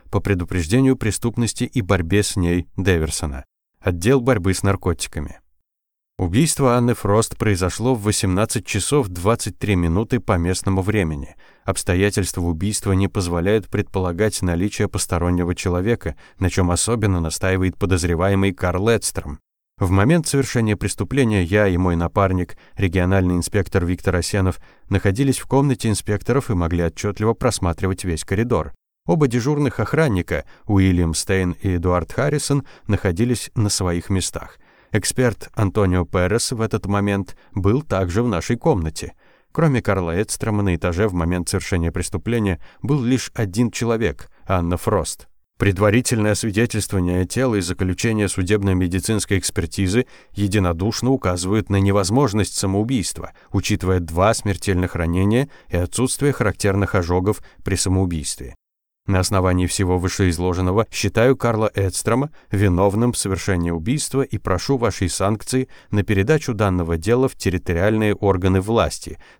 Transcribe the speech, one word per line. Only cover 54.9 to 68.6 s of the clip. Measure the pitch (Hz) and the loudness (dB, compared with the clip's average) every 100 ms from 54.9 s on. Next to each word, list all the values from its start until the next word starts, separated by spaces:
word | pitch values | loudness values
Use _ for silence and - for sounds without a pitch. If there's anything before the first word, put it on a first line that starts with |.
| 85 | -2
ранения | 82 87 101 120 147 - - | -2 0 2 2 0 -8 -6
и | 87 | -4
отсутствие | 87 - 127 - 143 | -2 -2 -2 0 -2
характерных | - 104 - 101 98 95 98 | 0 -2 0 0 0 0 0
ожогов | 82 90 95 104 - - | 0 0 0 -2 -8 -10
при | - 95 | -4 -2
самоубийстве. | 98 92 92 82 67 - 64 - _ _ _ _ - | 0 0 0 -2 -6 -10 -12 -18 _ _ _ _ -2
На | 95 | 0
основании | 90 98 92 90 90 | 2 2 2 2 0
всего | - 90 90 | 0 0 2
вышеизложенного | 92 - 92 82 90 87 92 101 107 | 0 2 0 2 -2 0 0 0 -2
считаю | - 104 110 123 135 | -4 -2 2 2 2
Карла | 120 110 107 - | 0 0 -2 0
Эдстрома | 95 - - 120 147 - - | -2 -2 -2 -2 -2 -10 -6
виновным | 101 101 87 101 104 120 | 2 2 4 4 4 0
в | 117 | 0
совершении | 98 92 - 90 85 | -4 -2 -2 0 0
убийства | 82 85 143 - 135 | -2 -2 -2 -2 -2
и | 131 98 | -2 -4
прошу | - 90 - 127 | -2 -2 0 0
вашей | 117 - 92 | 0 0 -2
санкции | - 98 107 - 131 127 - - | 0 -2 -2 -2 -2 -2 -10 -2
на | 104 | -2
передачу | 95 98 104 156 - 107 | 2 0 2 2 0 0
данного | 101 90 82 82 | 2 2 0 -2
дела | 95 120 131 | 2 2 2
в | - | 0
территориальные | 95 82 - 85 101 110 107 98 | -2 -2 -2 0 2 2 0 2
органы | 101 95 95 92 | 2 2 2 2